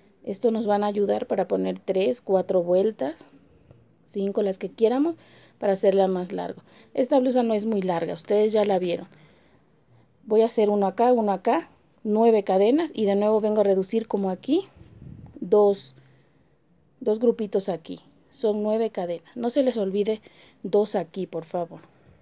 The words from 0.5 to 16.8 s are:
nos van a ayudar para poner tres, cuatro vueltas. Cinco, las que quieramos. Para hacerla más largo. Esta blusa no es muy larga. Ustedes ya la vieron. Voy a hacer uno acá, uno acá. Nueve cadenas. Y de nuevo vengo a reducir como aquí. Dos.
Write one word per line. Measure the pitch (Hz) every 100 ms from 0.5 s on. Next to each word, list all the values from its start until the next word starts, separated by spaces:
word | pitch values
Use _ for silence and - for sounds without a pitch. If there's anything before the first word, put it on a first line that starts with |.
nos | 220 202
van | 208
a | 208
ayudar | 208 202 214 -
para | 196 180
poner | 190 185 185
tres, | - 190 208 240
cuatro | - 190 180 190
vueltas. | 175 180 208 220 262 330 - - _ _ _ - _ _
Cinco, | _ 202 196 202
las | 202 190
que | 185
quieramos. | - 220 254 320 330 - - - -
Para | 208
hacerla | 190 202 196 190
más | 185 180
largo. | 185 - - - - -
Esta | - 247 277
blusa | 254 247
no | 233
es | 214
muy | 220 208
larga. | 185 170 170
Ustedes | 170 - 208 214
ya | 214
la | 208 190
vieron. | 180 170 - - - _ _ _ _ _ _ _ _ _
Voy | - 220
a | 226
hacer | - 208
uno | 208 196
acá, | 190 240
uno | 247 208
acá. | 190 - 302 - _ _ _
Nueve | 220 214 233 220
cadenas. | 202 190 208 294 320
Y | - 202
de |
nuevo | 202 208 220
vengo | 214 214
a |
reducir | 202 190 190 226 220
como | 208 190
aquí. | 185 - 330 - - - - - - - -
Dos. | 180 208 202 196 - - _ _ _ _ _ _ _ _